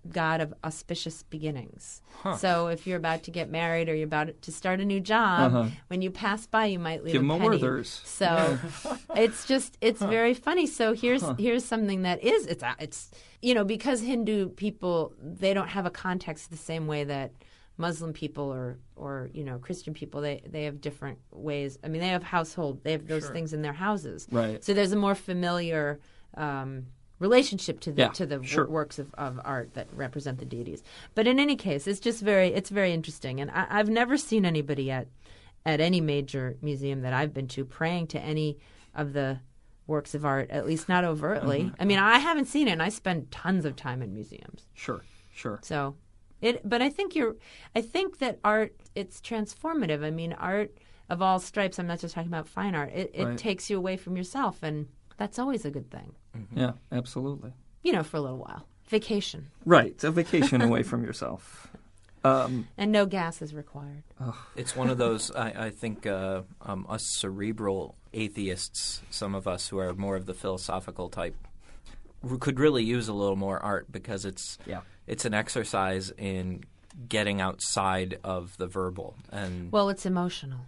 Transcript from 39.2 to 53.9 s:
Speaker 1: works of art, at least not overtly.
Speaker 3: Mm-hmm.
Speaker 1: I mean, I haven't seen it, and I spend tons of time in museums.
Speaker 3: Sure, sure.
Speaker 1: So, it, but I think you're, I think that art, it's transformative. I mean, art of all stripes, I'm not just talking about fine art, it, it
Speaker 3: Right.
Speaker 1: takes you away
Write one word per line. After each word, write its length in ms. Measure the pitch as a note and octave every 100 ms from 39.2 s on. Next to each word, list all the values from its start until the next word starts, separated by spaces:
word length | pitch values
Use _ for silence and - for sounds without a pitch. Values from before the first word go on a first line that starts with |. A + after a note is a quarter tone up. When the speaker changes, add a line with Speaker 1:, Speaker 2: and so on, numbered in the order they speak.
| C3+ C3+ - - - - -
Speaker 1:
works 280 | D3+ -
of 100 | D3
art, 260 | D3 C3+ -
at 160 | C#3+ C#3+
least 220 | D#3+ D#3+
not 160 | F3+
overtly. 580 | F3 D3+ D3 D3 C#3+ C#3+
Speaker 3:
Mm-hmm. 100 | F#3 -
Speaker 1:
I 20 |
mean, 140 | G3 G3
I 200 | G3+ A#3+
haven't 280 | D#4 D#4 C4+
seen 220 | D4 C4+
it, 40 |
and 100 | E3
I 60 | E3+
spend 420 | - F#3 E3+ B2+
tons 340 | - E3+ F#3+
of 100 | D3+ B2+
time 260 | C3 B2
in 100 | A2+
museums. 540 | G2+ - - - - -
Speaker 3:
Sure, 280 | - - G2 - - -
sure. 280 | - A#2+ G#2
Speaker 1:
So, 320 | - D3+ C#3 C#3+ - - - -
it, 260 | A3+ A#3+ G#3+
but 140 | A#3+
I 80 | C4+
think 240 | D4 G4
you're, 220 | D#4+ A3+ A3 - - - A3+
I 40 |
think 380 | A3+ E4+ F#4+ -
that 200 | B3+ -
art, 300 | G#3 G#3+ G#3+ - -
it's 260 | - F#3+ -
transformative. 840 | - A3+ G#3+ - D#4 D#4+ F3+ D3
I 60 | D3+
mean, 220 | D#3+ E3
art 420 | - F3+ G3+ G#3 - - - -
of 140 | F3
all 160 | F#3+ F#3
stripes, 400 | - G#3 F#3+ F#3
I'm 80 | F3
not 140 | F3
just 140 | E3+
talking 140 | - E3+
about 200 | E3 D#3
fine 260 | - G3
art, 160 | E3 C#3+
it, 200 | - F#3+
it 100 | -
Speaker 3:
Right. 140 | B2 A#2+
Speaker 1:
takes 320 | A3+ F#3+ -
you 60 | G3+
away 180 | F#3